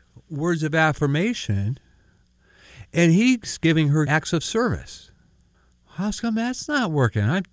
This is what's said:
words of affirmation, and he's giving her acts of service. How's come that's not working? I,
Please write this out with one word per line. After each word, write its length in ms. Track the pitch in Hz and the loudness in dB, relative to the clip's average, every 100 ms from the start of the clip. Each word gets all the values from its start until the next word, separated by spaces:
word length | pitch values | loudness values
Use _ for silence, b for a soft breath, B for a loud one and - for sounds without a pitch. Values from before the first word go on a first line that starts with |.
| _ - - | _ -20 -12
words 340 | 151 165 170 | -6 -2 -2
of 100 | 156 | 0
affirmation, 1040 | 160 156 143 147 147 214 240 - 98 101 135 _ _ _ _ _ _ B B B B B | 2 2 2 0 0 -2 -4 -4 -2 -2 -6 _ _ _ _ _ _ B B B B B
and 200 | 160 170 | 2 4
he's 460 | 170 247 254 - - | 6 4 2 -2 -2
giving 300 | 160 160 151 | 0 2 2
her 180 | 151 147 | 2 2
acts 240 | 151 - | 0 0
of 100 | 165 | -4
service. 680 | - 226 240 87 - - - _ _ _ _ _ _ _ _ | -2 -2 -2 -2 -8 -20 -20 _ _ _ _ _ _ _ _
How's 280 | - 202 208 | -6 -6 -4
come 160 | 233 226 | -4 -2
that's 320 | 240 254 - | -4 -6 -4
not 240 | 294 214 | -2 0
working? 320 | 151 120 110 | 2 2 2
I, 180 | 104 180 180 | 0 0 -4